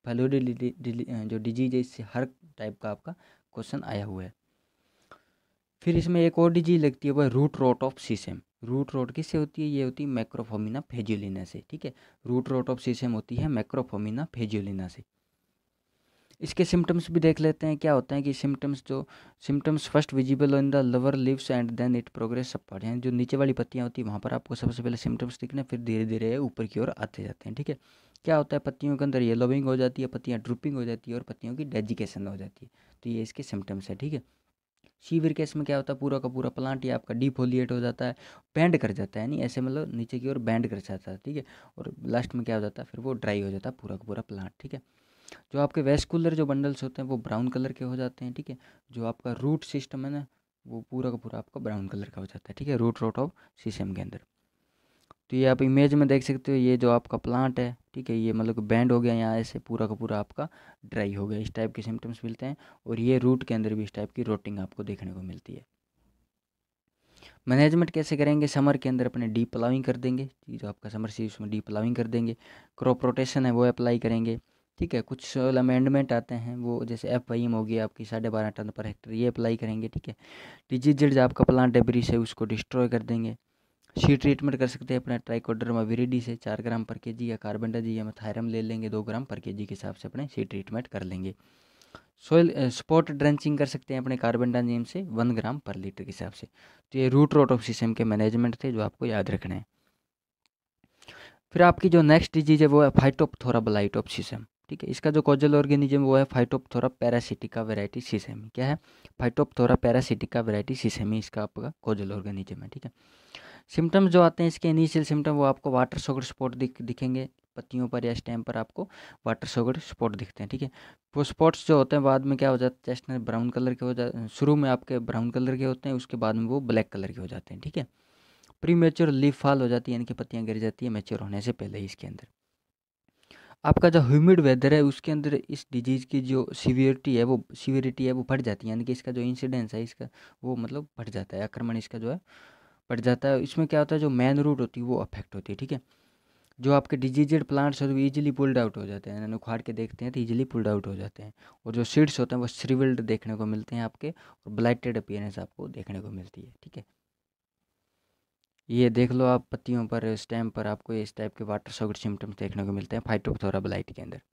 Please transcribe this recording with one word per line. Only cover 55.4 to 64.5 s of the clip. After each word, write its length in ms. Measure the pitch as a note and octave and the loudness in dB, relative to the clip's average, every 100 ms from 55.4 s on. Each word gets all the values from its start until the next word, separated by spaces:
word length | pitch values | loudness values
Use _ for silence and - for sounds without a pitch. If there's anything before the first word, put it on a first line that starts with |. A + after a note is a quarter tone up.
| C3 | 4
आप 160 | B2+ | 4
इमेज 320 | C3+ C3+ C#3+ | 4 6 6
में 140 | D3 C#3 | 6 4
देख 140 | C3+ | 4
सकते 300 | B2+ C3+ C#3 | 2 -4 0
हो, 60 | C3+ | 2
ये 180 | B2+ B2+ | 4 4
जो 140 | B2 | 4
आपका 280 | A#2+ - A#2 | 4 2 -6
प्लांट 420 | - B2 C3 B2+ | -2 0 0 0
है, 160 | B2 B2 _ | -4 -6 _
ठीक 160 | C3 B2+ | -12 -4
है, 60 | A2+ | -2
ये 160 | A2+ | 0
मतलब 220 | A2 A2+ | 0 -2
कि 60 | A2+ | -2
बेंड 320 | G#2+ A2+ B2 | 2 4 6
हो 80 | A#2+ | 4
गया 140 | A#2+ | 4
यहाँ 220 | A#2 A2+ A2+ | 2 0 -2
ऐसे, 220 | A2 - | -4 -10
पूरा 280 | - A#2 A2 | -8 -4 -4
का 80 | |
पूरा 240 | G#2+ A2+ G#2+ | -4 -4 -6
आपका 300 | G#2 - D3+ - - _ G#2 | -6 -8 -10 -12 -20 _ -10
ड्राई 280 | - G2+ | -4 -4
हो 120 | G2+ G2+ | -4 -4
गया, 120 | G#2+ | -6
इस 160 | G#2+ | -6
टाइप 200 | - A2+ | -6 -6
के 80 | A2+ | -6
सिम्टम्स 380 | A2 A2+ A#2 A#2 | -8 -8 -10 -10
मिलते 220 | A#2 A2+ C3 | -10 -8 -10
हैं। 100 | D3+ - _ - | -10 -16 _ -8
और 140 | A2+ | -2
ये 180 | A#2+ C3 | 2 4
रूट 260 | B2 C3 | 4 2
के 100 | - | 0
अंदर 200 | A2+ G#2+ | -2 -2
भी 80 | G#2+ | -4
इस 100 | G#2 | -6
टाइप 180 | - G#2 | -8 -8
की 120 | - | -6
रोटिंग 360 | A#2 G#2 - | -4 -4 -4